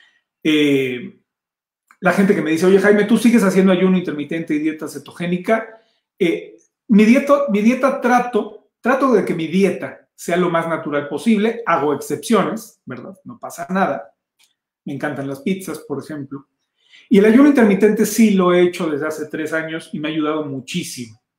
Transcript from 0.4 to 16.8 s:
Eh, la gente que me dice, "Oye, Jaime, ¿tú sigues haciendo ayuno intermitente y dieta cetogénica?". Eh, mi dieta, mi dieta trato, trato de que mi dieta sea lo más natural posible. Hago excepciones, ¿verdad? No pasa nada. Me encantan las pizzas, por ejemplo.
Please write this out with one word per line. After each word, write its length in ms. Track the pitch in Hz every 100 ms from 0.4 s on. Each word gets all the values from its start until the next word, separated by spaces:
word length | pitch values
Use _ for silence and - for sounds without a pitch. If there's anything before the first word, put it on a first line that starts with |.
Eh, 760 | 160 151 147 139 131 123 95 - _ _ _ _ _ _ _ _
la 120 | 180
gente 240 | 196 196 175
que 60 |
me 100 | 156
dice, 140 | 160 185
"Oye, 140 | 190
Jaime, 260 | 208 208 202
¿tú 120 | 226
sigues 260 | 233 226
haciendo 280 | 190 190 190
ayuno 260 | 180 185 185
intermitente 560 | 160 147 143 165 160
y 60 | 151
dieta 280 | 156 156 156
cetogénica?". 960 | 143 - - 175 180 180 226 - - _ _ _ _
Eh, 380 | 185 - - - _ _ -
mi 160 | 208 220
dieta, 400 | 254 - 285 -
mi 120 | 202
dieta 400 | 220 254 269 -
trato, 720 | 240 240 - 208 - - _ _
trato 320 | 233 262 269
de 100 | 214 175
que 80 |
mi 140 | 160 156
dieta 600 | 185 190 - - - _ _
sea 220 | - 175
lo 120 | 170
más 180 | 165 165
natural 420 | 156 156 143 143
posible. 540 | 147 233 208 220 220 -
Hago 280 | 170 147
excepciones, 880 | 143 - 143 - 214 156 220 - _ -
¿verdad? 320 | 123 - 190
No 160 | 127 120
pasa 260 | 127 - 170
nada. 440 | 185 165 131 - _ _ _ _ _ _ _ -
Me 80 |
encantan 340 | 135 151 139 139
las 140 | 139
pizzas, 380 | 202 190 165 147
por 220 | - 135
ejemplo. 460 | 131 151 135 139 - _ _ _